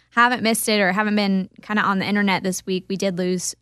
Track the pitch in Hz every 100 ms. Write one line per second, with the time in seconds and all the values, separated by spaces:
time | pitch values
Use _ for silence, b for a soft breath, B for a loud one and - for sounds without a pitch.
0 | b 233 240 247 220 226 - 214 185 185
1 | 214 208 202 190 185 - - 214 190 190
2 | 175 208 202 180 190 180 - 185 - 190
3 | 196 180 180 180 - -